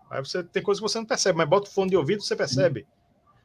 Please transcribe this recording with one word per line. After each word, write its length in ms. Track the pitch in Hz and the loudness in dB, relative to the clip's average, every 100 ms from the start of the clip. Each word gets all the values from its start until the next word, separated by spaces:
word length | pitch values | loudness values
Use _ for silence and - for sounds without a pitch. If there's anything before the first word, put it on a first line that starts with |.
| - | -12
Aí 140 | 127 | -10
você 200 | 139 180 | -6 -8
tem 200 | 175 190 | -6 -4
coisas 180 | 202 190 | -2 -2
que 80 | 214 | -2
você 80 | 226 | -4
não 80 | 220 | -4
percebe, 320 | 214 202 170 | 0 2 2
mas 120 | 151 | 4
bota 200 | 196 202 | 2 2
o 40 | |
fone 160 | - 190 | -2 2
de 80 | 185 | 2
ouvido, 260 | 139 208 | 2 -2
você 120 | - 208 | -2 -2
percebe. 520 | 196 123 180 117 - _ _ _ _ _ | 0 2 2 0 -12 _ _ _ _ _